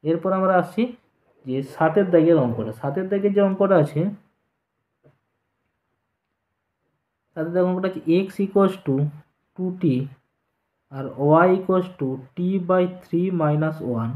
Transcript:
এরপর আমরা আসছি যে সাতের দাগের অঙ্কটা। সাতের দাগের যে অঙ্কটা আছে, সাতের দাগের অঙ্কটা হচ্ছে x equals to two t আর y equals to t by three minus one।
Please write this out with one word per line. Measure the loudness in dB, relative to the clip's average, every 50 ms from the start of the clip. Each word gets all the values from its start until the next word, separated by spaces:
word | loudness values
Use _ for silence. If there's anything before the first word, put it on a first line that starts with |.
| -2
এরপর | -2 -4 -2 -2 -2 -2 0
আমরা | 0 2 2 2
আসছি | 2 0 -2 -2 -2 -2 -4 -12 _ _ _ _ _ _ _ _ _
যে | -8 -6 -6 -6 -8 -4
সাতের | 0 0 2 2 2 0 4 4
দাগের | 4 6 6 4 4 4
অঙ্কটা। | 0 -2 -4 -6 -8 -8 -8
সাতের | -6 -6 -4 -4 -4 -4
দাগের | -4 -2 -2 0 0
যে | 2 2 0
অঙ্কটা | 2 0 2 4 4 4 2
আছে, | 2 0 -4 -4 -4 -6 -10 _ _ _ _ _ _ _ _ _ _ _ _ _ _ _ _ _ _ _ _ _ _ _ _ _ _ _ _ _ _ _ _ _ _ _ _ _ _ _ _ _ _ _ _ _ _ _ _ _ _ _ _ _ _ _ _ _ _ _ _ _ _ _
সাতের | -8 -8 -4 0
দাগের | 0 0 2
অঙ্কটা | 0 0 -2 -4
হচ্ছে | -6 -6 -2 0 2 2 2
x | -2 -4 -4 -4
equals | 0 2 4 4 4 2 -2 -4
to | -2 -2 0 0 -2 -4 -10 -20 _ _ _ _ _ _
two | -8 -6 -6 -6 -2
t | 0 0 0 0 -2 -6 -12 _ _ _ _ _ _ _ _ _ _ _ _ _ _ _ -14
আর | -12 -12 -10 -8 -2 2 4 6 6 6
y | 6 4 2
equals | 2 0 0 0 0 -2 -8 -8
to | -6 -6 -6 -8 -12 -16 _
t | -6 -4 -2 -2 -2 0 0
by | 2 2 2 0 -2 -10 -14
three | -4 -2 -2 -2 0 -2 0 0
minus | 0 2 0 0 -2 -4 -6 -6 -6 -4 -4
one। | -4 -6 -6